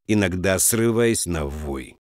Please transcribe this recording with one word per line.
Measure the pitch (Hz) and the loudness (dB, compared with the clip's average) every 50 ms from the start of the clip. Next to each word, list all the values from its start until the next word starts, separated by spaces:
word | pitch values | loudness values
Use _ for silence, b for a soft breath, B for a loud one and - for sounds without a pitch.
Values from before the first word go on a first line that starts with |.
| _ | _
иногда | - 110 107 101 92 85 92 87 95 95 90 | 0 2 2 2 2 0 0 0 2 2 2
срываясь | - - - 110 113 117 113 113 117 117 113 - - | 2 0 0 2 2 2 2 2 2 2 2 0 -2
на | 87 85 80 76 | -4 -4 -4 -4
вой. | 71 69 76 76 73 69 67 62 - - _ _ | -4 -6 -8 -8 -8 -8 -8 -10 -12 -18 _ _